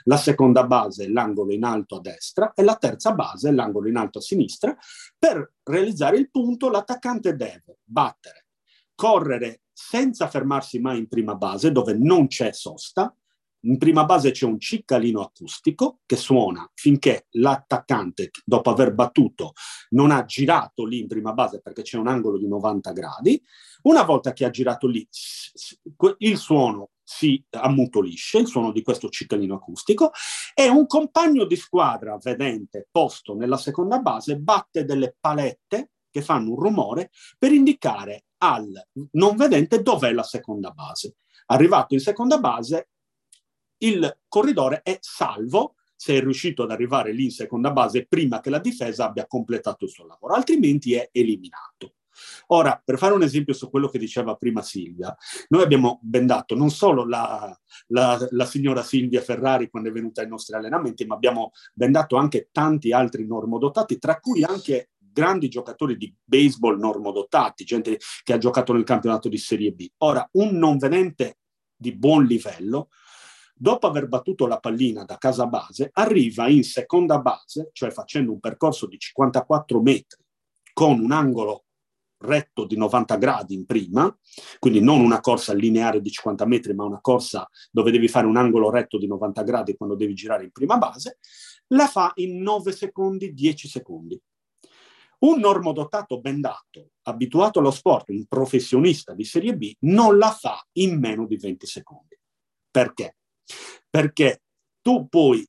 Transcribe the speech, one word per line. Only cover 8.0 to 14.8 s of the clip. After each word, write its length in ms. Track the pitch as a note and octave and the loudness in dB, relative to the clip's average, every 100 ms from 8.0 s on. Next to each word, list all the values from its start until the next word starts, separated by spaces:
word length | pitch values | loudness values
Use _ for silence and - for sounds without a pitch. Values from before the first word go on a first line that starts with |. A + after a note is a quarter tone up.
| C3+ - - - _ _ _ _ _ | -2 -4 -20 -20 _ _ _ _ _
correre 680 | - A3 G3+ D3+ B2 A#2 A2+ _ | -2 2 2 2 -4 -6 -10 _
senza 580 | - - A#3 C4+ - F3 | -20 -6 -2 0 -2 -4
fermarsi 500 | - C3+ C#3 C3+ A#2 | -4 -2 -4 -4 -6
mai 200 | B2+ A#2+ | -4 -4
in 100 | A2 | -4
prima 260 | A2+ G#2+ | -4 -4
base, 360 | G2 G2 G2 D#3+ | -4 -6 -2 0
dove 240 | C3 G#2+ | 2 0
non 320 | G#2 C#3 F3+ C3+ | 2 4 4 4
c'è 260 | - A2+ | 0 -4
sosta. 600 | - - - - - A3 _ _ _ _ _ A2+ | -6 -14 -14 -8 -4 -4 _ _ _ _ _ -2
In 120 | C3 | 2
prima 260 | D#3 D#3 | 4 4
base 260 | D#3 F3+ C#3 | 4 4 4
c'è 140 | B2+ | 0
un 160 | B2+ G#2+ | -2 -4
ciccalino 600 | - A3 | -6 -8